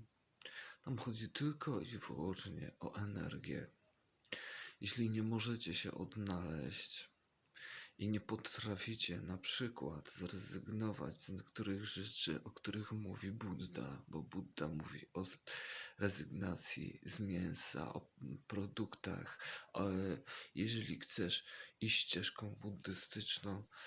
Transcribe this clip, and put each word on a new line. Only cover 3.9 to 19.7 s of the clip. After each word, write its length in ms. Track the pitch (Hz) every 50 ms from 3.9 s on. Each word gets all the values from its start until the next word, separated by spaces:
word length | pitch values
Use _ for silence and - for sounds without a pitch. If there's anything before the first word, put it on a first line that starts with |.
| _ _ _ _ _ _ _ - - - - - - - - - - _
Jeśli 300 | - 98 - 120 117 113
nie 120 | 110 110
możecie 520 | 110 110 113 110 107 120 117 117 - - 87
się 180 | - - -
odnaleźć 1200 | - - 92 - - 110 104 98 92 87 90 80 80 78 67 65 107 - - - - - - - _ _ _ _ _ _ _ _ _ - - - - - - - - -
i 100 | 107 104
nie 120 | 107 104
potraficie 1000 | - - 110 110 110 - - - - 110 104 92 - - 110 110 - - 87 98
na 180 | 107 87 92 92
przykład 720 | - - - - 131 117 - - 64 71 80 73 - - -
zrezygnować 1080 | - 90 87 - 92 - 92 92 95 - - 107 107 110 110 98 - 71 - - -
z 80 | - -
niektórych 560 | 95 95 104 - _ - 107 101 98 98 104
rzeczy, 600 | 104 - - 98 110 - - - - 78 - -
o 60 | 107
których 420 | - - - - 101 107 104 -
mówi 380 | 110 107 107 95 95 - 95 98
Buddha, 720 | 101 113 113 101 90 - 90 - - - 62 69 69 - - -
bo 140 | - 80
Buddha 460 | 78 - - 95 90 - - - 80 80
mówi 380 | 80 78 78 - - 76 - -
o 120 | _ 87 92
z-, 140 | 92 - - _ - - - - - - - - - - -
rezygnacji 1000 | 101 101 95 - 76 - - 90 101 95 85 - - - - - 76 - - - -
z 140 | - - -
mięsa, 720 | 104 98 92 87 90 85 78 - - - - - 82 -
o 200 | - - - - _ - - - - - -
produktach. 920 | _ 107 101 98 104 - - 107 - - - - 95 90 90 87 - - - - - - - - -